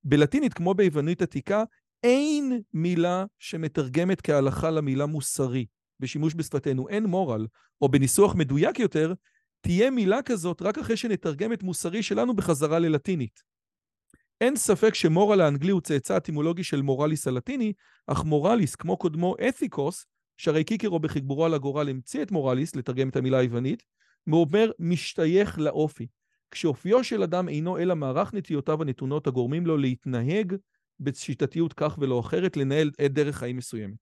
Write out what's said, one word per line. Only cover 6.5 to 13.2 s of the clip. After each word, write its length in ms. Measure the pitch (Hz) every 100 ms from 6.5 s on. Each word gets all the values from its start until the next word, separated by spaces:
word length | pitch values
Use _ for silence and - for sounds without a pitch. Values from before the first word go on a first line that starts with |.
| 147 143 131 131
אין 160 | 202 220
מורל, 420 | 180 175 113 110 _ _ _
או 80 | 139
בניסוח 460 | 139 135 - 202 190
מדויק 440 | 143 139 190 -
יותר, 340 | 220 160 160 185 _ _ _ _
תהיה 300 | - 175 247
מילה 300 | 262 190 226
כזאת 400 | 269 226 170 165
רק 160 | 190 220
אחרי 200 | 254 226
שנתרגם 560 | 240 190 170 143 214
את 100 | 226
מוסרי 400 | 185 165 165 190
שלנו 320 | - 202 240 214
בחזרה 440 | 180 147 147 160
ללטינית. 640 | 170 151 - 180